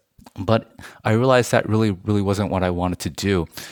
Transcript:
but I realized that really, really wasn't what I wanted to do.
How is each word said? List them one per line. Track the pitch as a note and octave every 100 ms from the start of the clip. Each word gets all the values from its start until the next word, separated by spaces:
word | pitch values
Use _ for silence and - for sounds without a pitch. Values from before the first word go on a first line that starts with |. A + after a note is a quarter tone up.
| _ _ - -
but | F#2+ A2+ - - - - -
I |
realized | A2 C3 B2+ A2+
that | A#2+ -
really, | A2 A2
really | F#2 G2+ G#2
wasn't | G2 G2 G2+
what | F#2
I | F#2
wanted | F2 F2+ F2+
to | F2+
do. | D2 G2 F#2+ D#2+ - -